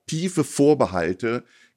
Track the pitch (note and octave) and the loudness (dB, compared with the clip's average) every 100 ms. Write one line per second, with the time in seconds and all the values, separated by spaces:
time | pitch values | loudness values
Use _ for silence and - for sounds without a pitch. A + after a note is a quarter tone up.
0 | - D#3 F#3 F3 C#3+ - C#3+ C#3+ A2 F2+ | -10 -6 -4 -2 -2 2 4 4 2 0
1 | E2+ F#2 A#2 A#2+ - _ _ | -2 -2 -4 -4 -8 _ _